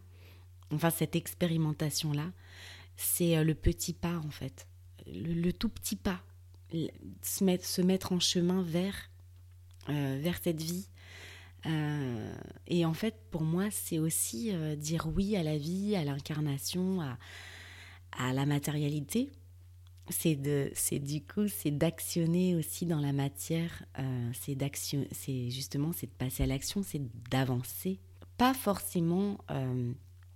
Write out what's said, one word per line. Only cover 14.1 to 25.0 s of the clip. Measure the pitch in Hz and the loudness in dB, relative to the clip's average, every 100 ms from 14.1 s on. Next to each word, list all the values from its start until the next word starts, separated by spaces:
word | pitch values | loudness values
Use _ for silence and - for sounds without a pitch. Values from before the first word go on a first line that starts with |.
| - - 226 233 | 2 -2 -2 -2
euh, | 180 156 147 | -2 -2 -2
dire | 151 165 160 | -2 -2 0
oui | 160 196 | 2 2
à | 208 | 2
la | 151 151 | 2 0
vie, | 147 185 208 202 | 0 -2 0 2
à | |
l'incarnation, | 147 139 - 151 151 139 - 180 185 190 | 2 -2 -2 0 0 0 -2 0 0 0
à, | 147 120 - - - - - - - - - | -2 -6 -10 -16 -16 -16 -16 -18 -18 -20 -14
à | - 127 | -4 0
la | 131 | 2
matérialité. | 139 143 143 147 147 151 143 226 277 - - - - - - - - | 4 2 2 0 0 0 0 0 0 -4 -20 -20 -20 -20 -20 -20 -6
C'est | - 170 | 0 2
de, | 143 139 143 139 | 2 2 2 2
c'est | - - 143 | 0 0 0
du | 139 151 | -2 -4
coup, | - - 208 | -4 0 0
c'est | 196 156 | 0 0
d'actionner | 147 165 165 - 175 165 170 185 170 | 2 2 0 -4 0 4 4 4 4
aussi | 151 - 170 | 0 -2 0
dans | 156 | 2
la | 143 | 2
matière, | 139 139 - - 165 170 - - - | 2 0 -2 -2 0 0 -4 -12 -6
euh, | 135 127 120 | -2 0 -2
c'est | 123 - 135 | -4 -4 -2
d'action, | 139 - - 143 | -2 -2 -2 0